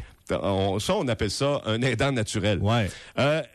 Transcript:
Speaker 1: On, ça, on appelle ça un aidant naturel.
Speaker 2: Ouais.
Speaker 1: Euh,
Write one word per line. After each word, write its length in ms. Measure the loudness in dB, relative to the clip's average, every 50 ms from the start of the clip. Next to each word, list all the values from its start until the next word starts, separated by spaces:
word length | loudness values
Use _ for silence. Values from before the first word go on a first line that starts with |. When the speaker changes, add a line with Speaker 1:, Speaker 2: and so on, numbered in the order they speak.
| -4 -10 -16 _ _ -6 -4 -2 -2
Speaker 1:
On, 360 | 0 0 2 2 0 0 -2
ça, 160 | 0 0 0
on 140 | 0 0 -2
appelle 220 | -2 -2 -2 -4 -2
ça 280 | 0 0 0 0 0 0
un 160 | -2 -2 0 2
aidant 300 | 0 0 2 0 0 0
naturel. 480 | 0 -2 -2 -2 0 2 2 2 2
Speaker 2:
Ouais. 280 | 2 2 2 2 2 0 -4 -8 -16 -10 -2 0
Speaker 1:
Euh, 240 | 2 2 2 0 -2 -6